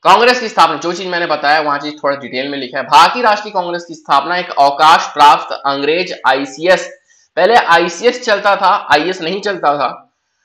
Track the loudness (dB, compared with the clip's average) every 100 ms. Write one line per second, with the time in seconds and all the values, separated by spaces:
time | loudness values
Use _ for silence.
0 | 4 4 4 0 -4 0 0 0 -6 -6
1 | -6 -6 -2 -2 0 0 0 -4 -6 -6
2 | -4 -4 -8 -8 -6 -8 -8 -8 2 4
3 | 4 2 0 0 -2 -6 -4 -8 -10 -20
4 | -2 -2 0 -6 -6 0 0 4 4 4
5 | 2 4 6 4 0 -6 -4 -2 -2 -2
6 | -4 -4 -2 0 -2 -6 0 0 0 -16
7 | _ _ _ -2 2 2 4 2 2 0
8 | -2 -2 -2 0 0 2 2 0 0 0
9 | 0 -6 -6 -6 -6 -2 -2 0 -4 -6
10 | _ _ _ _